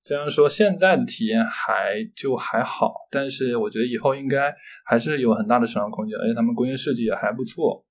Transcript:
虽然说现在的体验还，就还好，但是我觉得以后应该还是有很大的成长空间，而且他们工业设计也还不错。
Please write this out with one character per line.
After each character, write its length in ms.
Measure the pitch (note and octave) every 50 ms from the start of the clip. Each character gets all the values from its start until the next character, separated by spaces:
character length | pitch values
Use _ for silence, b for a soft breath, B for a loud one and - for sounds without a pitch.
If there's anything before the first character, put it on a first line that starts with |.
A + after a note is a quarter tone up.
虽 180 | _ - C#3+ C#3+
然 100 | D3 D3
说 200 | C3+ - D3 C#3+
现 280 | - - - G#2 -
在 200 | D#3+ F#3 F#3+ F#3
的 80 | D3 B2
体 220 | - - - A2+
验 180 | A2 A2 A2+ A2+
还， 580 | A2 - - - - G#2 G2+ G2 G2 G2+ G#2+ A2+ A2+ _
就 180 | - - C#3 B2+
还 260 | A#2+ - - - A2+
好， 320 | - - - - - - - - - _
但 220 | - C#3 C#3 C#3
是 260 | C3 - C3+ B2 A#2+
我 140 | A#2 G#2+ G#2+
觉 80 | G2+ A2
得 80 | A#2
以 100 | B2 A#2+
后 200 | A2 - C#3+ C3+
应 100 | C#3 C#3
该 260 | C3+ C#3 C#3 C#3+ C#3+ C#3+ B B B B B B
还 140 | - A#2+ A#2
是 220 | A#2 D3+ D#3 C#3+
有 120 | B2+ A#2 A2
很 140 | A2 G#2+
大 140 | G#2+ A#2+ A#2+
的 60 | A#2
成 80 | A2+ -
长 140 | G#2+ G#2 G#2+
空 200 | - - A2 G#2+
间， 100 | G#2+ -
而 80 | -
且 80 | A2 A2+
他 80 | A#2 A#2
们 100 | A#2 A#2+
工 140 | A2+ A#2+
业 100 | B2+ C3+
设 160 | B2+ - D3+ C3
计 120 | A#2 A#2
也 100 | G#2+ G2
还 160 | F#2+ - G#2
不 140 | A2 A2+ C3
错。 420 | A2+ - - D#3+ A2 - - _ _